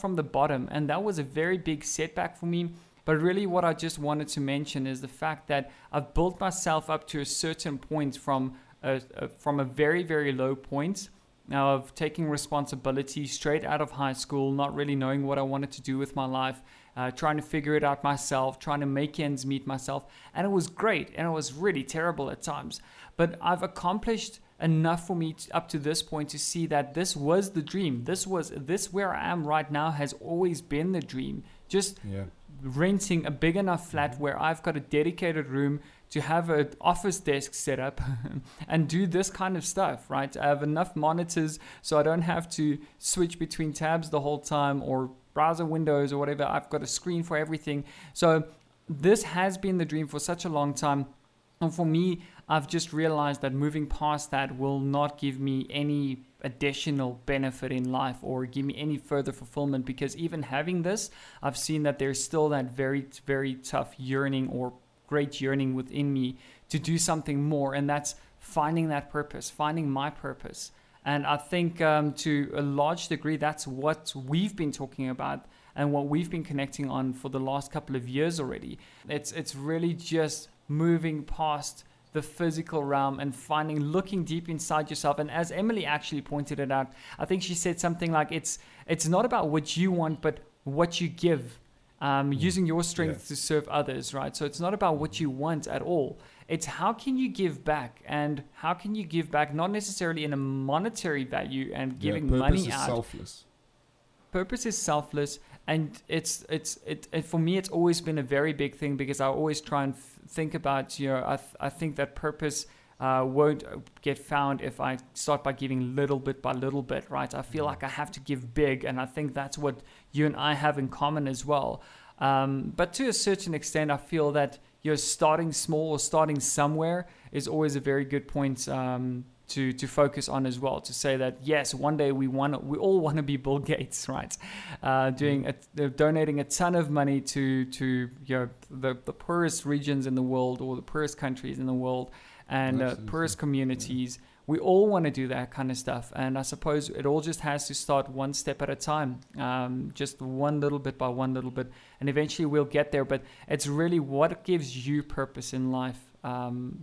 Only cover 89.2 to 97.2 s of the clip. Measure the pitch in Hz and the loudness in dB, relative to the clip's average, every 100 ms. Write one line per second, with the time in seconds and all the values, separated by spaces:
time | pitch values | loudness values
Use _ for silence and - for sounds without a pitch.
89.2 | 240 233 165 156 147 165 190 175 160 160 | 4 2 2 2 0 2 2 4 0 2
90.2 | 156 151 - _ 139 139 170 - 170 - | 0 -2 -12 _ -4 2 2 2 -4 2
91.2 | 170 151 123 - - _ _ _ 143 139 | 4 4 0 -14 -20 _ _ _ 2 2
92.2 | 139 139 180 180 170 165 170 - 160 147 | 2 2 2 4 2 2 0 0 -2 -2
93.2 | - 143 - 151 147 147 143 131 127 139 | -8 -6 0 0 2 0 0 -4 -4 -4
94.2 | 139 - 147 - 175 208 190 151 156 - | -6 -4 -6 -2 -2 2 2 2 -2 -2
95.2 | 151 131 151 160 - - - 175 131 - | -2 0 -2 -2 -2 -4 0 0 0 -4
96.2 | - - - 165 151 - 185 233 269 262 | -18 -20 -6 -4 -4 -2 0 0 -2 0